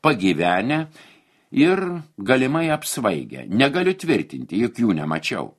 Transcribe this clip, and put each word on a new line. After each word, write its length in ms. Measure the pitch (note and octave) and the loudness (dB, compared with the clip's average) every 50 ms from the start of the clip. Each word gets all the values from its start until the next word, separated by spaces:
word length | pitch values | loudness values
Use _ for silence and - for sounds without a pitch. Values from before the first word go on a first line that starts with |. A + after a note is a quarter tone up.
pagyvenę 760 | - D#3 D3 G2+ F#2 F#2+ E2 D2 E2+ F2 F2+ F#2 G#2 B2+ D3+ D#3 D#3+ D#3 _ - - - - _ _ _ _ _ _ _ | 2 2 0 4 2 2 2 4 2 2 2 2 0 0 -2 -2 -4 -8 _ -20 -20 -20 -20 _ _ _ _ _ _ _
ir 320 | - B2+ D3 F3 F#3+ G3 F#3+ F3 F3 E3+ D#3 - _ | 2 2 4 4 4 2 -2 -4 -6 -8 -10 -12 _
galimai 540 | - G2 G2+ C3 C3 C3 C3 D3 E3 E3 D#3+ D3+ | -10 0 2 2 4 4 0 0 0 0 0 -2
apsvaigę. 720 | D3+ - - - D3 A#2+ G#2 F2 D2 B1 A#1 B1+ C2 B1+ | -4 -4 -8 -6 -2 -2 0 -2 -2 -6 -10 -12 -14 -8
Negaliu 480 | - F#2 A2+ C#3 C#3+ C3+ F3+ F3+ F#3 F#3 | -2 2 2 2 4 2 0 0 0 -2
tvirtinti, 720 | F#3+ - E3 C#3+ F#2 D#2 - - C2 B1+ - E2 G2 A#2+ | -2 0 0 0 0 0 -4 -10 -12 -10 -6 -2 -2 -2
juk 180 | A#2 - - | -2 0 0
jų 140 | A#2+ A2 F#2 | 2 2 2
nemačiau. 540 | D2+ D2+ D#2 D#2 D#2+ - - B2 F2+ C2 - _ | 0 0 -2 -4 -4 -4 -4 -6 -6 -8 -10 _